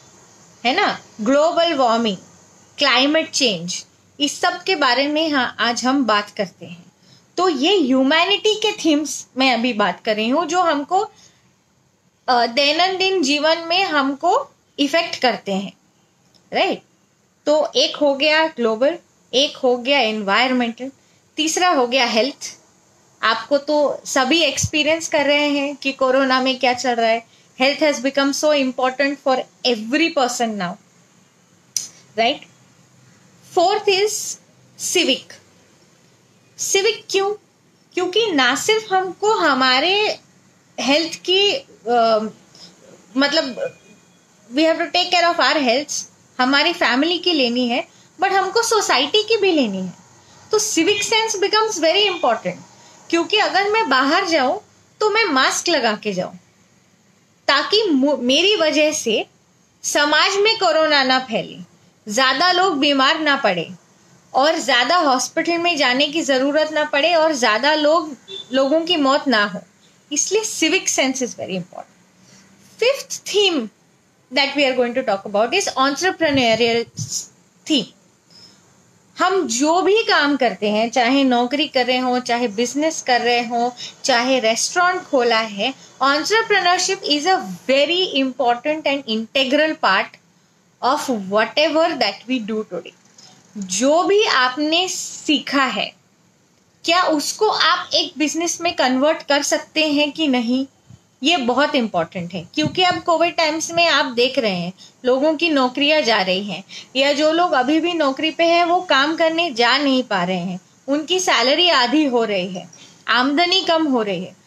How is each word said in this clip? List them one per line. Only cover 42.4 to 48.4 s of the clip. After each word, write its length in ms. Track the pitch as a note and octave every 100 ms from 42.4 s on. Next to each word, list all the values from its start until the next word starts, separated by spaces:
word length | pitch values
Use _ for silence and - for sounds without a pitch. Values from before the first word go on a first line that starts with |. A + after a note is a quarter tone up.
| _ - - - - - _ B3
मतलब 580 | C#4+ D#4+ C4+ G#3 C#3+ - - - _ _ _ _ - B3
we 80 | D#4+
have 140 | E4
to 80 | E4 F4
take 140 | F4+
care 200 | F4+ E4+
of 60 | E4+
our 220 | C4+ D4+
health, 320 | B3+ B3 D4+ - - _ _ -
हमारी 340 | B3+ C#4 D#4
family 440 | E4+ C4 B3 D#4+ F4
की 200 | F4+ D#4+
लेनी 300 | A#3+ A#3+ B3
है, 160 | B3+ E4+ - _ -
but 100 | F#4+
हमको 300 | G4